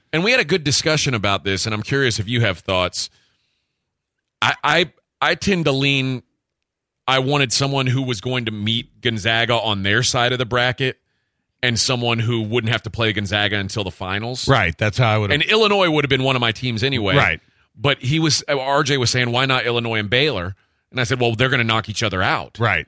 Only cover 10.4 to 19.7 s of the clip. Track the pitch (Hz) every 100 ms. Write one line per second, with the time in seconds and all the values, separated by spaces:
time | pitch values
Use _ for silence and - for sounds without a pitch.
10.4 | 117 123 123 123 131 - _ _ _ _
11.4 | _ - 123 113 - 123 120 117 113 117
12.4 | 107 120 113 117 110 - 110 104 98 104
13.4 | 104 104 98 - 92 - 92 98 113 127
14.4 | - 131 87 - 107 - 120 107 104 147
15.4 | 160 214 214 202 180 151 139 135 131 127
16.4 | 117 107 127 113 131 131 101 95 104 80
17.4 | _ _ _ - 139 135 123 160 160 123
18.4 | - 139 131 139 143 143 120 127 120 120
19.4 | 135 131 117